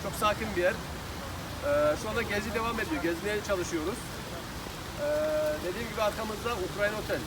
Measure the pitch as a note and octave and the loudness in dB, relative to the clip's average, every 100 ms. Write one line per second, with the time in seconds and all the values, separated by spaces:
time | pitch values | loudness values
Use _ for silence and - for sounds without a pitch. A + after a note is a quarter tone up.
0 | G3 F3+ G#3+ G#3 A3 F3 F3+ A3 - - | -6 2 2 2 0 4 4 2 -6 -8
1 | - - - - - - C#4+ C#4+ D4+ D3+ | -6 -6 -6 -6 -6 -4 2 4 6 4
2 | A3 A3 G#3 G3+ G#3+ A3+ A3+ A#3 - D4+ | 0 -2 0 0 0 0 0 0 0 0
3 | E3+ E3+ G3 G#3 G3+ G3 D#3+ E3+ D#3 B3+ | 0 0 0 -2 0 0 2 0 0 -2
4 | - - - - - - - - - - | -6 -8 -6 -6 -6 -8 -8 -8 -8 -2
5 | D4 D4+ D#4 D4+ D4+ D4+ F3+ F#3+ A#3 G#3+ | 0 2 4 4 2 2 -2 -2 -2 2
6 | G#3+ G3+ A3 G#3+ A3+ A#3 F#3 D#3 G#3 G#3+ | 2 2 -4 -2 -2 0 -2 2 0 0
7 | - E3 | -2 -2